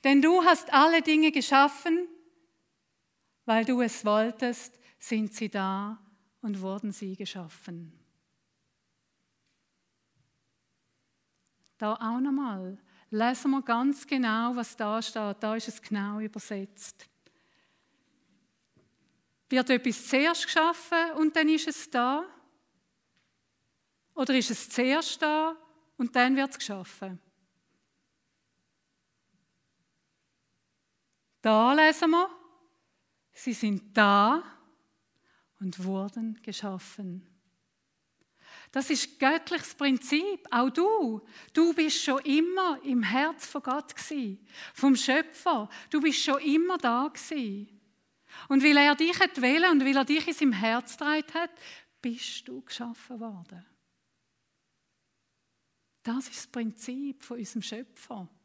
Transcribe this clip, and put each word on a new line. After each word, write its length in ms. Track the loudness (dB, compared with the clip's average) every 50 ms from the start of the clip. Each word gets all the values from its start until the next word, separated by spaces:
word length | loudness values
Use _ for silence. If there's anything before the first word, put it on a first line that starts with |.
| 4
Denn 180 | 6 6 6
du 220 | 8 6 6 6 6
hast 300 | 6 4 4 2 4 6
alle 300 | 6 6 8 6 4 4
Dinge 280 | 4 4 4 4 4
geschaffen, 760 | 2 0 0 4 6 6 6 6 2 -4 -2 0 0 0 0 -6 -12 -20 _ _ _ _ _ _ _ _ _ _ _ _ _ _ _ _ _ _ _ _ _ _ _ _ _
weil 180 | 0 2 2 2
du 180 | 2 0 0
es 220 | 0 -2 -4 -4 -2
wolltest, 760 | 0 2 2 2 0 -2 -4 -4 -4 -4 -6 -12 -16 _ _ _ _ _
sind 360 | _ -8 -4 -2 -2 -2 -4 -6
sie 160 | -8 -8 -6
da 500 | -4 -4 -4 -2 -4 -4 -6 -8 -10 -14 -18 _ _ _ _ _ _ _
und 180 | -8 -8 -6 -6
wurden 320 | -6 -8 -8 -8 -8 -10
sie 240 | -10 -8 -10 -10 -10
geschaffen.“ 800 | -10 -12 -12 -12 -14 -14 -16 -18 -20 -18 -16 -16 -16 -16 -18 _ _ _ _ _ _ _ _ _ _ _ _ _ _ _ _ _ _ _ _ _ _ _ _ _ _ _ _ _ _ _ _ _ _ _ _ _ _ _ _ _ _ _ _ _ _ _ _ _ _ _ _ _ _ _ _ _ _ _ _ _ _ _ _ _ _ _ _ _ _ _ _ _ _ _ _ _
Da 160 | _ -4 -4 -4
auch 260 | -4 -4 -6 -4 -2
nochmal. 580 | -2 -2 -2 -2 -4 -4 -8 -8 -10 -12 -14 -16 _ _ _ _ _ _
Lesen 380 | -4 0 0 0 -2 -2 -2 -2
wir 140 | -2 -2 0
ganz 420 | -2 -2 0 2 0 -2 -2 -4
genau, 500 | -4 -4 -2 0 0 0 0 -2 -2 -4
was 220 | -4 -6 -8 -8
da 240 | -6 -4 -4 -4 -4
steht. 360 | -6 -6 -8 -6 -6 -6 -6 _
Da 160 | -4 -4 -4
ist 120 | -4 -6
es 140 | -10 -12 -14
genau 380 | -10 -6 -6 -4 -4 -6 -6 -8
übersetzt. 920 | -8 -8 -10 -12 -12 -10 -10 -10 -10 -12 _ -16 -16 -16 -16 _ -20 _ _ _ _ _ _ _ _ _ _ _ _ _ _ _ _ _ _ _ _ _ _ _ _ _ _ _ _ _ _ _ _ _ _ _ _ _ _ _ _ _ _ _ _ _ _ _ _ _
Wird 220 | 0 0 2 2
etwas 360 | 2 2 2 -2 -4 -2 -4 0
zuerst 360 | 0 2 2 2 0 -2 -4
geschaffen 680 | -2 0 2 2 2 0 -2 -6 -2 0 0 0 -2 0
und 200 | 0 0 2 2
dann 140 | 2 2 2
ist 180 | 2 2 0
es 220 | -4 -8 -8 -10 -4
da? 340 | -2 -2 0 0 -2 -4 -6 -10 -16 _ _ _ _ _ _ _ _ _ _ _ _ _ _ _ _ _ _ _ _ _ _ _ _ _ _ _ _ _ _ _ _ _ _ _ _
Oder 220 | -4 0 2 2
ist 160 | 0 0 0
es 180 | -4 -6 -8 -6
zuerst 500 | -2 -2 0 2 0 0 -2 -4 -6 -4 -2
da 320 | 0 0 0 -2 -2 -4 -8 -16 _ _ _ _ _ _
und 180 | -6 -6 -2 2
dann 200 | 2 2 2 2
wird 160 | 0 0 -4
es 80 | -6 -10
geschaffen? 600 | -10 -10 -10 -12 -12 -16 -16 -16 -14 -14 -14 -16 _ _ _ _ _ _ _ _ _ _ _ _ _ _ _ _ _ _ _ _ _ _ _ _ _ _ _ _ _ _ _ _ _ _ _ _ _ _ _ _ _ _ _ _ _ _ _ _ _ _ _ _ _ _ _ _ _ _ _ _ _ _ _ _ _ _ _ _ _ _ _ _ _ _ _ _ _ _ _ _ _ _ _ _
Da 320 | 2 4 4 6 6 6 6
lesen 380 | 6 6 6 6 4 2 4
wir, 180 | 4 4 2 0 -4 -16 -20 _ _ _ _ _ _ _ _ _ _ _ _ _ _ _ _ _ _
sie 200 | -10 -8 -6 -4
sind 440 | -2 -2 -2 -2 -2 -6 -2 4
da 460 | 6 6 8 8 6 6 6 4 0 -2 -8 -20 _ _ _ _ _ _ _ _ _ _ _ _ _ _ _ _ _ _ _ _ _
und 240 | -10 -10 -8 -8 -8
wurden 560 | -6 -4 -4 -6 -6 -8 -8 -8 -8 -8 -10 -12
geschaffen. 840 | -12 -12 -10 -8 -8 -10 -10 -12 -14 -14 -12 -12 -10 -10 -12 -16 _ _ _ _ _ _ _ _ _ _ _ _ _ _ _ _ _ _ _ _ _ _ _ _ -20 -20 -20 -20 _
Das 200 | -6 -6 -2 -2
ist 280 | -2 -2 -2 -6 -4 _
göttliches 540 | 2 2 2 2 -2 -4 -6 -6 -6 -8 -6
Prinzip. 720 | -2 0 2 2 0 0 -2 -2 0 0 -2 -6 -6 _ -2
Auch 180 | 0 2 2 2
du, 520 | 2 2 2 2 2 2 0 -2 -4 -6 -10 -16 -20 -20 -20 -4 _
du 200 | 2 2 2 4
bist 300 | 0 0 0 0 -2 -2
schon 160 | -2 -2 -2
immer 600 | 0 0 2 2 2 2 0 0 0 -2 -2 -4 -4
im 180 | -2 0 0
Herz 460 | 0 0 0 0 0 -2 -4 -8 -12
von 160 | -10 -10 -8 -6
Gott 320 | -4 -6 -6 -6 -10 -12
gsi, 440 | -12 -10 -8 -6 -6 -6 -6 -8 -10 -16 _ -20 -20 -20 -18 -6
vom 200 | 2 4 4 4
Schöpfer. 720 | 4 4 2 2 2 2 -2 -10 -4 -2 0 0 0 -2 -6 -12 -20 -12 -4
Du 100 | -2 0
bist 200 | 0 0 0 0
schon 200 | 0 0 0 0
immer 360 | 0 2 2 2 2 2 0
da 320 | 0 0 0 0 0 -2 -4
gsi. 560 | -6 -10 -10 -8 -6 -6 -6 -6 -6 -8 -12 -16 -20 _ _ _ _ _ _ _ _ _ _ _ -20 -20 -4
Und 160 | 2 4 6 6
weil 140 | 8 8
er 160 | 8 8 6 6
dich 260 | 4 2 0 4 2
hat 220 | 2 0 2 0
wählen 300 | 2 2 4 4 4 6
und 140 | 6 4 4
weil 120 | 4 2
er 80 | 2 2
dich 220 | 2 0 0 0
in 60 | -2 -2
seinem 180 | 2 2 2 2
Herz 380 | 2 0 0 0 0 -4 -8
getragen 420 | -10 -6 -2 -2 -2 -2 -4 -4 -6
hat, 160 | -6 -6 -6 -8 -18 -20 -20 -20 -20 -20 _ _ _
bist 480 | -8 -8 -8 -8 -10 -12 -12 -14 -14
du 140 | -14 -16 -16
geschaffen 580 | -14 -14 -12 -12 -10 -12 -12 -14 -16 -18 -14 -14
worden. 460 | -12 -12 -12 -14 -18 -18 -20 -20 -20 _ _ _ _ _ _ _ _ _ _ _ _ _ _ _ _ _ _ _ _ _ _ _ _ _ _ _ _ _ _ _ _ _ _ _ _ _ _ _ _ _ _ _ _ _ _ _ _
Das 260 | -6 -6 -6 -6 -8
ist 80 | -12
das 100 | -16 -16
Prinzip 760 | _ -8 -6 -6 -6 -8 -10 -12 -10 -10 -8 -8 -10 -10 _ -14
von 160 | -14 -12 -12
unserem 240 | -12 -8 -8 -10 -8
Schöpfer. 640 | -8 -12 -12 -14 _ _ -20 -18 -14 -14 -14 -14 -16 _ _ _